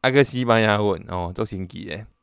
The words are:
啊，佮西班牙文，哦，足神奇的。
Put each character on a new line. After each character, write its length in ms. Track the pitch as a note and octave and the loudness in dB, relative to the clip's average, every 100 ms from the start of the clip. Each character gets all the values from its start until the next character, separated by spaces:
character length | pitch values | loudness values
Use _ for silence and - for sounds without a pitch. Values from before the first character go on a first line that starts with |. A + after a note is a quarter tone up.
啊， 80 | C3 | 4
佮 120 | C3+ | 4
西 220 | C3+ B2+ | 4 2
班 180 | A#2+ A2+ | 2 4
牙 200 | G#2+ G#2 | 4 2
文， 200 | G#2 F2 F#2 | 2 -2 -4
哦， 240 | F2+ F2 | -6 -6
足 120 | F2+ G#2+ | -6 -6
神 220 | F#2+ F#2 | -6 -10
奇 160 | F2+ F#2 | -12 -12
的。 200 | E2 G#2+ _ | -12 -14 _